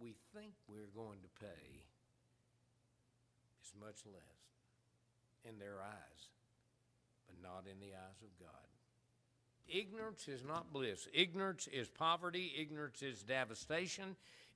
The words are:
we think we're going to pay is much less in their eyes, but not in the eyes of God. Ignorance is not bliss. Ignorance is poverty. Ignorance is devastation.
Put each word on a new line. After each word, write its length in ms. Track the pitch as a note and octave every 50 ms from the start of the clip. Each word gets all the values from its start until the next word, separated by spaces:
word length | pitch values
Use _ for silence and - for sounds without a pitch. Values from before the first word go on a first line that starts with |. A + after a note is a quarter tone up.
we 140 | A#2+ A#2 G#2+ - - - -
think 180 | G#3 G#3 G#3+ G3 - - -
we're 220 | G#2 G#2+ G#2+ G2+ G2
going 240 | A2 A2+ G#2+ G2+ G2 F#2
to 220 | F2+ - - G#2+
pay 380 | G2+ F2 D#2 C2+ B1+ C2 - F2+ - - _ _ _ _ _ _ _ _ _ _ _ _ _ _ _ _ _ _ _ _ _ _ _ _ _ _ _ _ _ - - _ - -
is 100 | - - G2+
much 220 | G#2 G#2+ G#2 - - G#2+ G2
less 300 | F#2 - - - - - - _ _ _ _ _ _ _ _ _ _ _ _ _ _ _ _ _ _ - A#2
in 120 | A2+ G#2+
their 200 | G2+ G2+ G2+ G2
eyes, 480 | F#2+ G2+ G#2+ G2+ D2 C2 - - - - - _ _ _ _ _ _ _ _ _ _ _ _ _ _ _ _ _ _ -
but 80 | F2+ F2
not 240 | F2+ F#2 F2+ F#2+ F#2 G2
in 80 | F#2+ F#2+
the 160 | G2 G2+ G2
eyes 280 | F#2+ F#2 F#2+ G2 G2 A2+
of 140 | G#2 F#2 F2
God. 260 | F2+ E2 D2+ C#2 - - - - _ _ _ _ _ _ _ _ _ _ _ _ _ _ _ _ - -
Ignorance 580 | D#3+ F#3 G#3+ F#3+ G3 A3 A3 A3 G#3 - -
is 160 | - C#3 B2 B2
not 280 | C#3 D#3 E3+ E3 D#3+ D3+
bliss. 340 | C#3 C3 A#2 G2 F2+ - - -
Ignorance 540 | C#3+ F3 F3+ E3 F#3+ F#3+ G3 F#3 D3 - - -
is 160 | C3+ A#2+ -
poverty. 640 | - - D#3 D#3+ E3 E3+ E3+ F3 E3+ F3+ F#3 E3+ C#3 C#3+
Ignorance 440 | D#3 D3 D3+ D3+ D3+ C#3+ A#2 - C#3
is 200 | C#3 B2 G2+ G2
devastation. 920 | G#2+ C3 C3 C3 A2 A2+ - - - D3+ E3 F3+ F#3 - - G3 F#3+ F#3+ - - - - - - - -